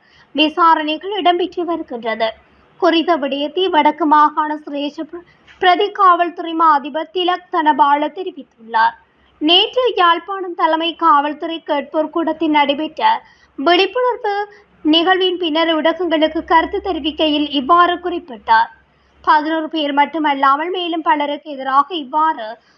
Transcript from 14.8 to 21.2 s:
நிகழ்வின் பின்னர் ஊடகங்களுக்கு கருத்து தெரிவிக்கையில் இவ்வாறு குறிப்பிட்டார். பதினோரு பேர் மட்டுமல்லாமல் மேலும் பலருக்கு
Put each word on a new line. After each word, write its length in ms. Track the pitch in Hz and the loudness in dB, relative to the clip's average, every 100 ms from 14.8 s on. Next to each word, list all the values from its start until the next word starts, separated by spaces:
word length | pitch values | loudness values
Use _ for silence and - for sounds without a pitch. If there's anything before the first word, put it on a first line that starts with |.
| 311 | 0
நிகழ்வின் 520 | 320 339 370 370 349 | 2 4 2 0 -2
பின்னர் 360 | 349 302 330 320 | -4 -2 0 0
ஊடகங்களுக்கு 680 | 320 330 349 311 311 320 | 0 -2 -2 0 0 -2
கருத்து 380 | 311 330 311 403 | 0 0 0 -4
தெரிவிக்கையில் 640 | 392 330 294 294 311 294 294 | -6 -6 -6 -2 -2 0 -2
இவ்வாறு 460 | 285 262 339 349 349 | -4 2 2 2 0
குறிப்பிட்டார். 760 | 349 339 - 226 - - - - _ _ _ _ - | -6 -8 -10 -12 0 2 2 -6 _ _ _ _ 0
பதினோரு 400 | 311 302 320 311 | 2 2 -4 -4
பேர் 240 | 320 294 | -4 -2
மட்டுமல்லாமல் 760 | 285 285 320 302 277 269 277 330 | 0 0 0 -2 0 2 0 -2
மேலும் 320 | 370 349 339 | -6 -4 -4
பலருக்கு 480 | 311 302 | -2 0